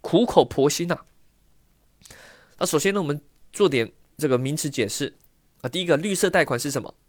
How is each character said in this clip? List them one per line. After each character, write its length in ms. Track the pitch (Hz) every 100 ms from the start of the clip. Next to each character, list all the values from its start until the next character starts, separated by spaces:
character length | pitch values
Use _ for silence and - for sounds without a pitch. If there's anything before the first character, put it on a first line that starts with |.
苦 240 | - 175 233
口 180 | -
婆 260 | 131 - 139
心 220 | - 170
啊。” 140 | 170 - _ _ _ _ _ _ _ _ _ - - - - _ -
那 60 | 190
首 120 | 156
先 160 | 190
呢， 80 | 202
我 40 | 156
们 160 | 147 - _ -
做 160 | - 196
点 200 | 135 113 - _ -
这 100 | 151
个 100 | 123
名 200 | 131 156
词 120 | 151
解 180 | 139 107
释 260 | - 139 - _ _ _ _
啊。 80 | 123
第 120 | 160
一 40 | 175
个， 120 | 147
绿 180 | 196 190
色 140 | 190
贷 160 | 185 147
款 120 | 123
是 120 | 143
什 100 | 135
么 120 | - -